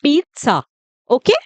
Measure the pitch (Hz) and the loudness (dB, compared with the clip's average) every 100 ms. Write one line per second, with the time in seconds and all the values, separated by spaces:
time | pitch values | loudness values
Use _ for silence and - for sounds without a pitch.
0 | 285 302 - - - 170 - _ _ _ | 0 0 -2 -6 -2 -2 -4 _ _ _
1 | _ 254 - 480 | _ -4 0 -2